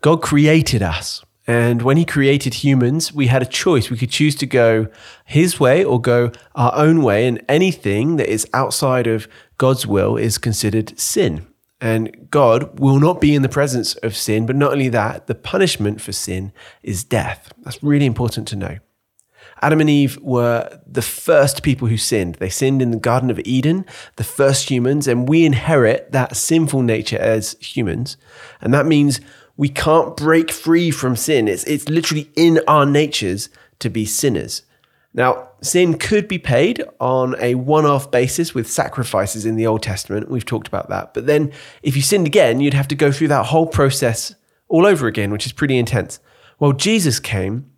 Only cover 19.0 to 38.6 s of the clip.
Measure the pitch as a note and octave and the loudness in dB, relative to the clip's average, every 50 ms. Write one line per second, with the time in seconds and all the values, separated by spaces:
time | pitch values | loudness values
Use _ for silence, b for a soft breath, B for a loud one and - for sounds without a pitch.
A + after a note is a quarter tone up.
19 | _ _ _ _ _ b b b b b b b b C#3+ D#3 D#3 D#3 D3+ D3 C#3+ | _ _ _ _ _ b b b b b b b b 2 2 4 4 4 4 4
20 | C#3+ C3 - - - - B2+ B2 A#2+ A#2+ A#2 A#2 - - - - _ - - - | 2 2 -2 -6 -6 -2 0 0 2 2 0 -2 -4 -6 -12 -20 _ -8 -6 -6
21 | A#2 - - - - - E3+ D3+ - C#3 - - - D#3 C3 - B2+ A2+ A#2 G#2+ | -6 -6 -8 -10 -2 2 4 4 4 4 0 -2 -2 -2 -2 0 0 -2 -2 -2
22 | - - - G#2+ F#2 F2 E2 - G2 F#2+ F#2 - C#3 C3 C3+ C3+ C3 A#2+ A#2 A2+ | -2 -2 -2 -2 -2 -4 -6 -6 -8 -6 -4 -2 0 0 2 2 0 0 -2 -2
23 | G#2+ A#2 A#2 B2+ B2 B2+ A2+ - - - B2 C3 B2+ D3+ E3 F#3 F#3+ B B B | 0 0 0 2 0 0 -4 -4 -4 -2 -2 0 2 2 0 0 -4 B B B
24 | B B B - A#2+ - - - C#3 C#3 C3+ C3+ - - C#3 B2 A#2+ B2+ C#3+ D3+ | B B B -10 -10 -10 -2 0 2 2 2 0 -2 -2 -2 0 0 0 0 0
25 | C#3 C3+ A#2+ A#2+ B2 B2+ D3+ E3 E3+ C3+ C3 A2+ - - D#3+ C#3+ B2 A2 - - | 0 0 0 0 0 2 4 4 4 4 4 2 0 2 2 4 4 4 2 0
26 | - - - C3+ B2+ - B2+ - - - E3 E3 D#3+ D3 C#3+ C3+ B2+ A#2 A2 A2 | -4 -4 -2 -2 -2 -2 -4 -8 -2 0 2 2 2 2 0 0 0 0 0 -2
27 | A2 - A2+ G2 - G#2+ A2+ A2 G#2 - - _ - - - - A#2+ F#2+ E2 - | -2 -4 -4 -2 0 0 0 0 -2 -6 -12 _ -16 -10 -6 -4 -4 -4 -4 -4
28 | B2 C#3 - B B B B B B B B B - - B2 C#3+ D3 D#3+ E3 D3 | -6 -8 -10 B B B B B B B B B -2 0 2 2 2 2 2 4
29 | C#3+ C#3+ C3+ - B B B B B B B - C#3+ C#3 C#3 - - D#3+ D#3 E3 | 4 2 0 -2 B B B B B B B -4 -4 -4 -2 -2 0 2 2 2
30 | D#3 - - - D3 D#3 D#3+ E3 E3 D#3+ - - - D#3+ E3 E3+ F3 E3 D3 - | 2 0 -4 -4 0 2 2 2 2 0 -6 -8 -2 2 2 2 2 0 -2 -2
31 | - B2+ B2+ A2+ - - D#3 C3 A2+ G#2+ F#2+ - - - D3+ C#3+ - - D3+ E3 | -2 -4 -2 -2 -2 0 0 2 2 0 0 -2 -4 -4 -4 -4 -4 -2 -2 -2
32 | D#3+ - D#3+ D3+ D3 _ _ - E3 E3+ E3 D#3+ - - D3+ D3+ C#3+ C#3+ C#3+ C#3+ | -2 -2 -4 -4 -6 _ _ 2 4 4 4 4 2 4 4 4 4 4 4 2
33 | D#3 D3 - - A2 F#2+ F2+ G2+ - - b b b b b b - A#2 F2+ A2+ | 2 0 -2 -6 -4 -4 -4 -6 -8 -12 b b b b b b -8 -6 -4 -4
34 | G#2+ G#2 - - - C#3+ A2+ E2 - - - - _ _ _ _ _ _ _ _ | -4 -4 -4 -2 -2 -2 -2 -2 -6 -8 -12 -14 _ _ _ _ _ _ _ _
35 | _ _ _ - B2 B2+ - - - - _ _ - - - F3+ F3+ F3 D#3+ D#3+ | _ _ _ 0 0 2 0 -2 -6 -18 _ _ -10 -2 0 2 2 2 0 -2
36 | - - G#3+ G#3 G#3 G#3 F#3+ F3 - - C3 A#2+ D3 G3+ A#3+ A#3 - - - _ | -2 0 0 0 0 -2 -8 -8 -4 0 0 2 2 2 0 -4 -8 -12 -8 _
37 | - B2+ C3 C3 B2+ B2+ B2+ - - B2 B2+ B2+ B2+ C3+ D3+ D#3 D3+ D3 C#3+ C3+ | -4 -2 0 0 0 -2 -4 -4 -2 -2 -2 -2 0 0 2 2 4 2 2 0
38 | C3+ - - B2 B2 C3 - - E3+ D#3+ - C3 | -2 0 0 0 0 0 -2 -4 -4 -4 -4 -6